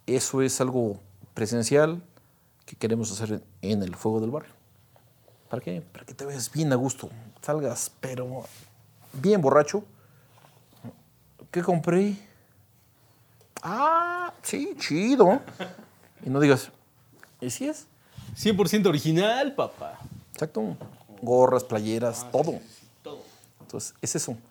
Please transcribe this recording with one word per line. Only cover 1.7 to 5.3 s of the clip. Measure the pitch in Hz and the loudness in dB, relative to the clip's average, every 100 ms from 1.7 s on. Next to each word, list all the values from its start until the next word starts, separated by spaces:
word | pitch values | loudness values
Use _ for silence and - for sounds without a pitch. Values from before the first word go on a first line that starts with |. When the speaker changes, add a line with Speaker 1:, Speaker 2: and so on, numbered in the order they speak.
| 143 156 175 - _ _ _ _ _ - | 4 4 0 -10 _ _ _ _ _ -20
Speaker 1:
que | - | -6
queremos | 113 117 104 | -2 -2 -2
hacer | 98 107 107 - - | -6 -6 -6 -10 -10
en, | 95 | -4
en | 107 | -2
el | 92 87 | -2 -4
Fuego | 110 110 | -2 -2
del | 110 | -2
Barrio. | 151 - - _ _ _ _ _ _ _ | -6 -10 -20 _ _ _ _ _ _ _